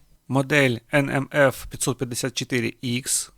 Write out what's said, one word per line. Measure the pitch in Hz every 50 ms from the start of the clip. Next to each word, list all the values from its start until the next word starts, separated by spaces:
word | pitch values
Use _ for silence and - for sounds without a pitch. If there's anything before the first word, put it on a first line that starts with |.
| - _ - _ _ -
модель | 123 139 135 135 151 147 139 131 120 113 - _ -
Н | 143 139 139
М | 127 139 135 - -
Ф | 151 143 131 - - -
п'ятсот | - - - - 143 123 -
п'ятдесят | 131 120 120 - - 131 -
чотири | - 135 - 139 123 113 113 - _
ікс. | - 123 120 123 135 - - - - - -